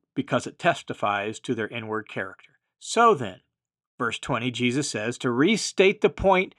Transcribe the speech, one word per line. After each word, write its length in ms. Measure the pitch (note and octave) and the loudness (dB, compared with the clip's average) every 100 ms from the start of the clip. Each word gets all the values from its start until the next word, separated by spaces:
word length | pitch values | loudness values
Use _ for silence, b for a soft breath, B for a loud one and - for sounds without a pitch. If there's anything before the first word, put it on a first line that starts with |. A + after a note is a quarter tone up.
| _ - | _ -8
because 320 | - B2+ - | -2 -2 -4
it 120 | - | -2
testifies 800 | F3+ - - - G#2 G2+ G#2 A2 | 0 0 -4 -4 -2 -2 -4 -6
to 140 | - A2+ | -4 -4
their 120 | G#2+ | -4
inward 380 | A#2 A2 A2 G#2+ | -8 -6 -6 -6
character. 440 | A#2 F#2+ - - _ _ _ | -8 -8 -10 -20 _ _ _
So 340 | - A3+ A#3 | -4 4 4
then, 280 | D#3 G#2 F2+ _ _ _ _ _ - | 4 0 -8 _ _ _ _ _ -6
verse 220 | A#2+ - | -4 -4
twenty, 320 | - A#2+ B2 | -4 -2 -2
Jesus 380 | A#2 B2 C3 - | 0 0 0 -2
says, 280 | A2 A2 - | -4 -4 -2
to 120 | C3 | 0
restate 680 | A#2+ E3+ A3 - - G3 - | 4 4 2 -2 0 0 2
the 80 | G#3 | 0
point 440 | - G3 F#3 - | 2 2 2 0